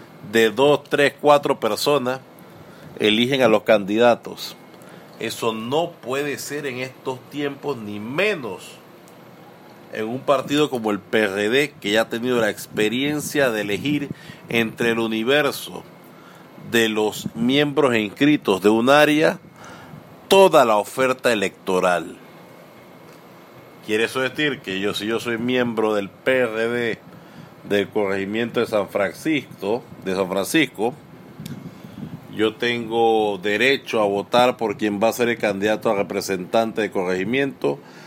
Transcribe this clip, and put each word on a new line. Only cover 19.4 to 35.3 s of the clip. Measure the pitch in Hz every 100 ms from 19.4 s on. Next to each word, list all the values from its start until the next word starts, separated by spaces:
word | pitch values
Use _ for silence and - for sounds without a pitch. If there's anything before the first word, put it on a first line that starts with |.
| - - - - - - - - -
toda | 190 190 156 120
la | 107
oferta | - - 131 127 123
electoral. | 110 95 - - 92 90 87 80 - - - - - - - - - - - - - - - - - -
¿Quiere | 107 113
eso | 131
decir | 131 139 151 127
que | - 95
yo, | 101
si | 95 104
yo | 113
soy | 120 113
miembro | 120 127 120 113 107
del | 104 98
P | - 135 131
R | 120 110 117
D | 120 117 98 - - - - - - -
del | 101 95
corregimiento | 107 98 98 98 110 117 120
de | 101
San | 107 95
Francisco, | 101 95 - 160 147 - - 95 120 - -
de | 95
San | 92 90
Francisco, | 95 92 160 147 - 113 147 - - - - - - - - - - - - - 101
yo | 110 110
tengo | 120 120 110 117 113 110 104 98
derecho | 101 104 131 131 - 113
a | 104
votar | 101 95 120 123 120
por | 110 98
quien | 107 101
va | 113
a |
ser | 110
el | 120